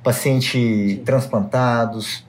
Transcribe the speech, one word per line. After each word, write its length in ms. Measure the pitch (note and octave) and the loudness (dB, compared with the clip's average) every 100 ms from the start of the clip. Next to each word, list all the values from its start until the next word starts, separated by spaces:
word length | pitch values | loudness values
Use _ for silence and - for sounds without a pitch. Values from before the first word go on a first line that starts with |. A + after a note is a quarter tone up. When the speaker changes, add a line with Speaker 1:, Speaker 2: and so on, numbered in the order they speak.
Speaker 1:
Paciente 960 | B2 A#2+ C#3 C3 B2+ B2+ A#2 G#2+ G2+ G2 | -2 0 0 0 0 0 2 2 0 -2
Speaker 2:
Sim. 80 | |
Speaker 1:
transplantados, 1200 | A#2+ C3+ B2+ A2 G2 B2+ B2 A#2 A2+ A2 G#2 - | 0 0 0 -2 0 0 2 2 0 -4 -8 -10